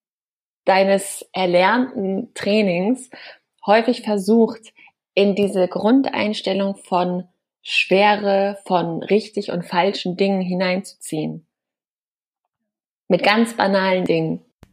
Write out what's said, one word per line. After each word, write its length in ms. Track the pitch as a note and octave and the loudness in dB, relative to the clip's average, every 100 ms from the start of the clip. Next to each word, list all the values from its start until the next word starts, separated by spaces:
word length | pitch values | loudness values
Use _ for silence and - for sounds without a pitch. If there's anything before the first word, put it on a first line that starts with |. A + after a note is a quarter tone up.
| _ _ _ _ _ _ | _ _ _ _ _ _
deines 640 | - F#3+ G3 G3 - - - | 2 4 4 2 -2 -14 -10
erlernten 1000 | F#3+ F#3 F3 F#3+ B3 B3+ - F#3+ F#3+ - | -4 2 4 4 2 -2 -4 -4 -4 -8
Trainings 760 | - G3+ G#3+ G3 F3 G3 B3+ - - - - _ _ - | -8 -2 0 2 0 -2 -2 -6 -20 -20 -20 _ _ 2
häufig 360 | A3 A3+ A#3+ | 2 4 -2
versucht, 720 | G#3+ G#3 F#3+ A3+ A3 - - _ - _ _ | -2 -2 2 4 4 0 -18 _ -20 _ _
in 200 | F#3+ G3+ | 0 2
diese 340 | F#3+ G3 G3 F3+ | 2 0 0 0
Grundeinstellung 1080 | F#3 G#3 C4+ C4 - G#3 G#3+ - G3 G3 G3 | 0 4 4 2 -2 -4 -4 -4 -2 -2 -6
von 520 | - F3+ F3+ F3+ F#3 _ _ _ | -4 -2 0 -4 -8 _ _ _
Schwere, 1000 | - - - F#3 G#3 G3+ G3+ G3 G3 G3+ | -6 -4 2 4 4 2 2 0 0 -4
von 380 | - F3+ E3+ E3 | -2 -2 -2 -6
richtig 480 | - G#3 - G3+ - | 0 0 0 -8 -6
und 140 | F3 | -8
falschen 520 | - F3 G3 - F#3 F3 | -4 0 0 -2 -6 -2
Dingen 240 | G3 F#3+ | 0 0
hineinzuziehen. 1040 | F3+ F3+ F#3 F#3 - - - D#3 D#3 D#3+ _ _ _ _ _ _ _ _ _ _ _ _ _ _ _ _ - | -2 -2 -2 -2 -6 -18 -8 -6 -6 -10 _ _ _ _ _ _ _ _ _ _ _ _ _ _ _ _ -2
Mit 140 | F#3 | 0
ganz 320 | G3 A3 A3+ | 2 2 0
banalen 500 | - F#3+ G3 F#3+ F#3 | -2 0 0 0 0
Dingen. 360 | F3+ E3 D#3+ E3+ _ _ - | 0 -2 -2 -6 _ _ -20